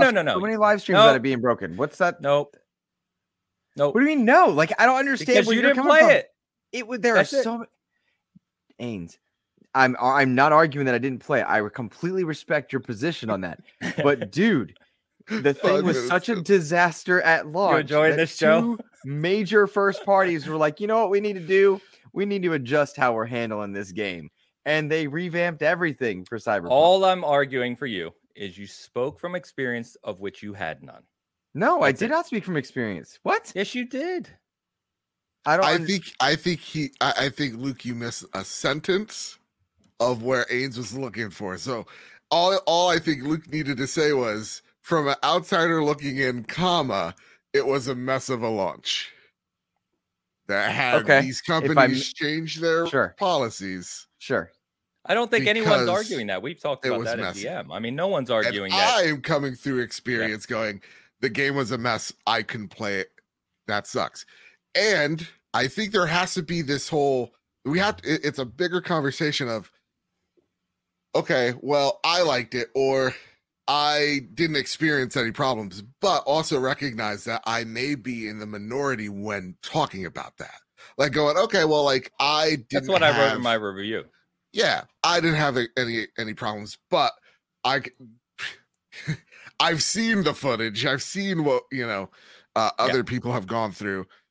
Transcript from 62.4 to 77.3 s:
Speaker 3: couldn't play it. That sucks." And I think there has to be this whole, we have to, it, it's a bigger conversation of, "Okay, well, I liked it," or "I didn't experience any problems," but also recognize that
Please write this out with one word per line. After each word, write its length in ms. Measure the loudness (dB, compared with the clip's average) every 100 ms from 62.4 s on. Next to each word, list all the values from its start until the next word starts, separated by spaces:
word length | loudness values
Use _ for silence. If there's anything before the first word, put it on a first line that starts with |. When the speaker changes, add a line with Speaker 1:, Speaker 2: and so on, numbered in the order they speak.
Speaker 3:
couldn't 240 | -2 -8 -10
play 320 | -8 -4 -4
it. 100 | -6 _ _ _ _ _ -6
That 200 | -6 -4
sucks." 360 | -4 -4 -6 -20 -20 -20 _ _ 0
And 500 | 2 2 0 -2 -8 -18 _
I 120 | -2 -2
think 240 | -2 -2
there 140 | 0 0
has 280 | 0 -2
to 80 | -4
be 200 | -4 -4
this 260 | -2 -4 -2
whole, 460 | 0 0 0 -4 _ _ _
we 140 | -4 0
have 160 | 0 -2
to, 160 | -4
it, 100 | -2
it's 140 | -2 -6
a 60 | -6
bigger 340 | -4 -4 -2
conversation 680 | -2 -2 -2 -2 -4 -2 -4
of, 220 | -6 -8 _ _ _ _ _ _ _ _ _ _ _ _ _ _
"Okay, 400 | -4 0 0 0 -2
well, 400 | -2 0 2 0
I 180 | 0 0
liked 320 | 2 0 -2
it," 140 | -6 -6
or 400 | -2 0 2 0 -4 -12 _ _ _ -2
"I 580 | 0 2 2 0 -2 -4
didn't 220 | -4 -2 -2
experience 600 | -4 -2 0 0 -2 -2
any 160 | -4
problems," 500 | -2 -2 -2 -6 -14 -20 _
but 220 | 0 0 0
also 320 | 0 0 -2
recognize 640 | -2 -2 -6 -6 -6 -6
that 180 | -6